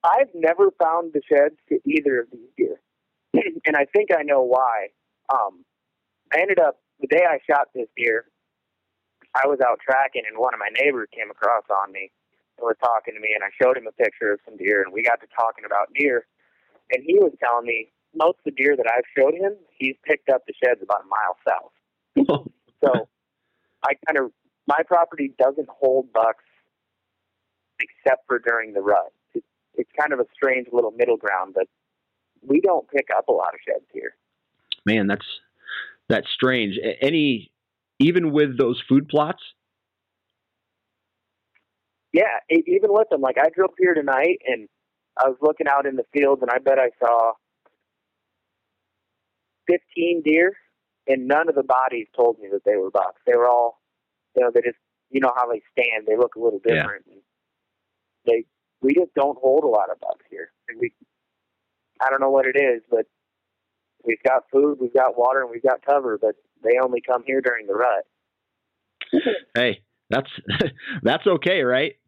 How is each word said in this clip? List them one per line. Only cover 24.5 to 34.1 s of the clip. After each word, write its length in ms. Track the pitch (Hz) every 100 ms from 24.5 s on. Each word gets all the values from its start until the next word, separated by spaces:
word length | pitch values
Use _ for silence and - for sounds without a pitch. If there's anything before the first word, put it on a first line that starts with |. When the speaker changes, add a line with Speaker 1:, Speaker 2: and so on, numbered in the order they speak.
| _ -
Speaker 1:
my 140 | 147 165
property 480 | 175 165 160 135 -
doesn't 300 | 131 143 143
hold 420 | - 135 131 127
bucks 320 | 113 113 - _ _ _ _ _ _ _ _ _ _ _ _ _ -
except 480 | - _ 139 131 -
for 120 | 123
during 340 | 117 117 110
the 80 | 101
rut. 320 | 101 98 82 _ _
It's, 120 | - _ _ _ -
it's 140 | - -
kind 140 | 151
of 80 | 135
a 60 | 117
strange 340 | _ 135 127 123
little 180 | 120 110
middle 240 | 113 120 113
ground, 380 | 104 95 92 95
but 120 | 92 _ _ _ _ _ _ _ 131
we 140 | 147
don't 260 | 196 165 -
pick 180 | 143 - 95
up 120 | -
a 20 |
lot 220 | 92 87
of 80 | - -
sheds 200 | - _
here. 220 | - 60